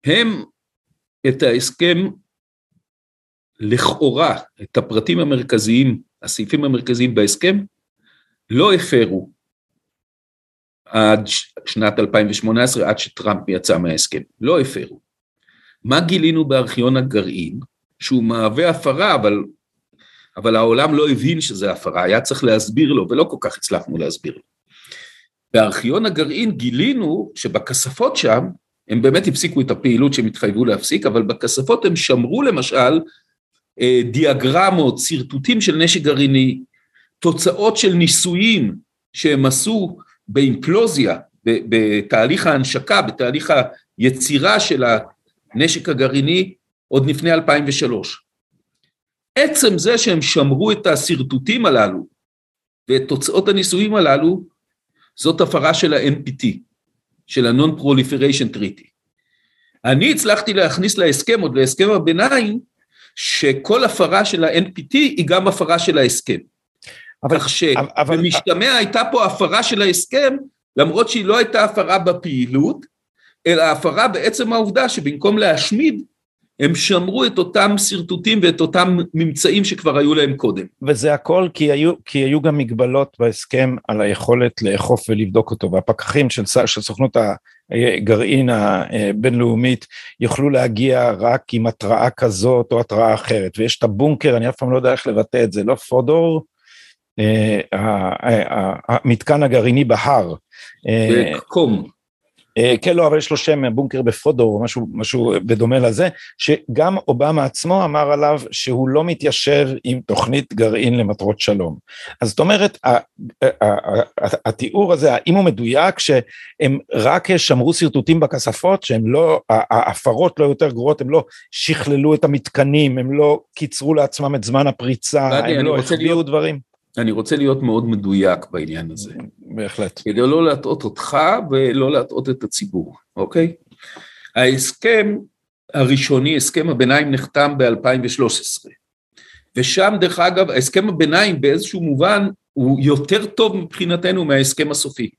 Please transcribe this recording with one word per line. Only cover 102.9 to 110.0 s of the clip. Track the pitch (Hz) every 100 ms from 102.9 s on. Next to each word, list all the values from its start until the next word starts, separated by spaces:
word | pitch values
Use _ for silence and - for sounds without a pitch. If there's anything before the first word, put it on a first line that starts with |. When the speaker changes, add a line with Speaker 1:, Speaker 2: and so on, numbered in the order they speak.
| 170
Speaker 2:
לא, | 160
אבל | 156
יש | 147
לו | 147
שם, | - 147 131
בונקר | 113 135 131
בפודור, | 120 110 - 131 113
או | 104
משהו, | 117 - 113
משהו | 107 110 127 117 95 101
בדומה | 113 117 131
לזה, | 123 107 180 - - _
שגם | - 147 - 123 165 190 -
אובמה | 123 143 156
עצמו | 135 - 170 190
אמר | 175 147 143
עליו | 147 147 147 123
שהוא | - - 127 131
לא | 143
מתיישב | 170 165 143 - - 143 139 131
עם | 123 127